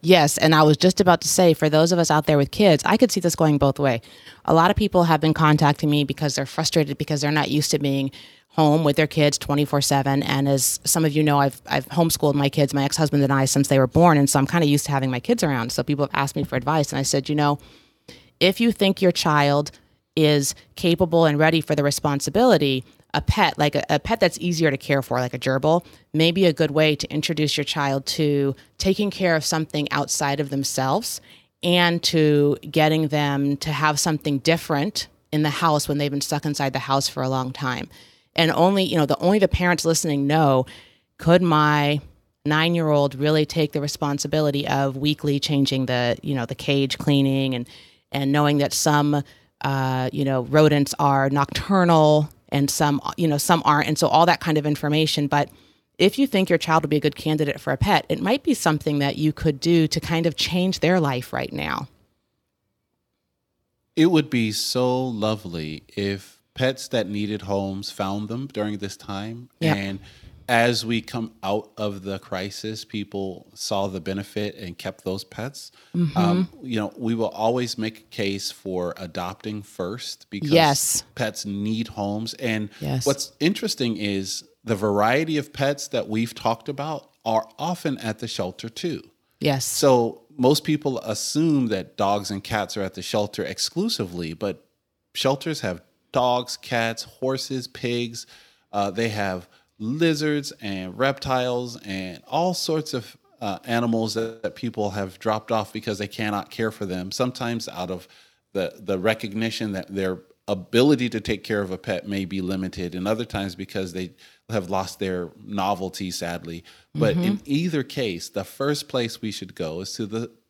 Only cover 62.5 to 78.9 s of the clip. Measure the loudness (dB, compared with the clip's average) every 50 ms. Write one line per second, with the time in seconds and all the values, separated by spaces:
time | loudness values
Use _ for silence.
62.5 | _ _ _ _ _ _ _ _ _ _ _ _ _ _ _ _ _ _ _ _
63.5 | _ _ _ _ _ _ _ _ _ 2 4 4 6 4 2 2 0 0 0 0
64.5 | -2 -2 -4 -4 -2 0 0 0 0 0 -2 -4 -4 -2 -2 -2 -2 -2 -6 -10
65.5 | -8 -8 -8 -8 -8 -12 _ _ -8 -6 -4 -4 -4 -6 -10 -16 _ _ _ _
66.5 | _ -2 -2 -2 -2 -4 -10 -6 -4 -4 -4 -4 -6 -6 -6 -6 -6 -8 -6 -4
67.5 | -2 -2 -2 -4 -6 -8 -10 -12 -8 -6 -6 -6 -4 -6 -6 -8 -8 -8 -8 -8
68.5 | -6 -6 -6 -6 -6 -8 -10 -10 -12 -14 -14 -12 -10 -10 -10 -10 -12 -14 -16 -20
69.5 | _ _ -2 -2 -2 -2 -4 -8 -10 -12 -14 -18 -20 -20 -20 -20 -20 -20 -6 0
70.5 | 2 2 2 2 0 -2 -2 -4 -4 -4 -4 -6 -8 -8 -8 -8 _ _ -6 -4
71.5 | -4 -4 -4 -8 _ -8 -6 -6 -6 -8 -8 -8 -10 -10 -10 -8 -8 -6 -6 -8
72.5 | -10 -10 -10 -10 -10 -10 -12 _ -8 -10 -10 -8 -8 -8 -8 -8 -10 -12 -16 _
73.5 | _ -12 -8 -4 -2 -2 -2 -2 -4 -6 -6 -6 -6 -6 -8 -8 -8 -6 -6 -6
74.5 | -8 -10 -14 -14 -14 _ -10 -12 -12 _ -8 -8 -6 -6 -8 _ -12 -12 -12 -10
75.5 | -12 -14 -20 -20 _ _ _ _ _ -2 -2 -2 0 0 2 2 2 2 0 -2
76.5 | -6 -14 -10 -6 -4 -4 -4 -4 -8 -6 -4 -4 -2 -2 -2 -4 -4 -2 0 0
77.5 | 0 0 -2 -4 -4 -6 -6 -6 -8 -10 _ _ -8 -6 -4 -4 -4 -4 -6 -10
78.5 | -10 -10 _ -8 -6 -4 -4 -6